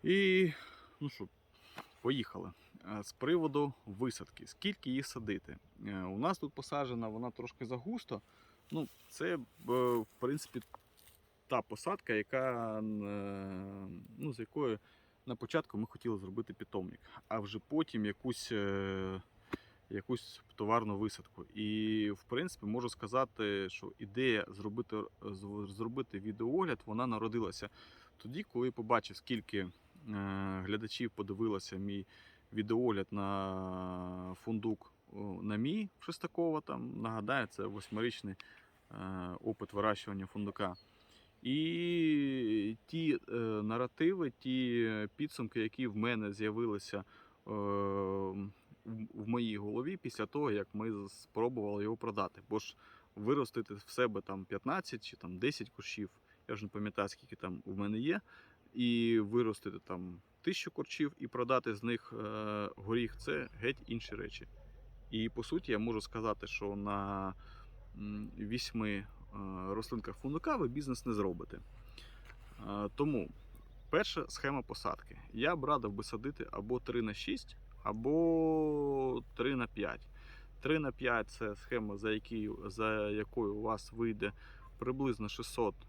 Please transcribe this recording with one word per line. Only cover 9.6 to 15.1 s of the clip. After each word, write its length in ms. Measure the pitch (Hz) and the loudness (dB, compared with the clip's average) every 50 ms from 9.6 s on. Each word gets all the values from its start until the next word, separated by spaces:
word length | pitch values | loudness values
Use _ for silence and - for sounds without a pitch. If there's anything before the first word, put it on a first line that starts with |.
| - | 0
в 400 | - 123 127 123 123 120 117 110 - - - | 2 4 4 6 6 4 4 2 0 -4 -2
принципі, 420 | - 123 143 151 - - - 123 - - - - _ _ _ - - - - - _ _ _ _ _ | 0 0 0 0 -4 -4 -6 -8 -8 -8 -20 -20 _ _ _ -20 -20 -20 -20 -20 _ _ _ _ _
та 140 | _ 135 120 | _ 2 2
посадка, 520 | 110 _ 110 - - 165 196 - - - 117 | 2 _ -10 -6 -2 -2 -2 -2 0 0 2
яка, 680 | 107 104 _ - 131 131 131 123 120 117 113 110 110 | 2 2 _ 0 0 2 2 0 0 0 0 0 0
е, 20 | 110 110 107 104 104 101 101 104 98 101 98 98 98 95 95 92 98 98 98 98 98 95 90 85 95 - 113 | -2 -2 -2 -2 -2 -2 -2 -2 -4 -4 -4 -4 -4 -6 -6 -6 -6 -8 -8 -8 -8 -10 -10 -12 -12 -14 -10
ну, 160 | - 135 151 127 | -6 -4 -4 -4
з 60 | 117 | -4
якою 400 | 113 - - 151 147 123 110 104 _ - - - - _ | -8 -4 0 2 4 4 2 2 _ -14 -20 -20 -20 _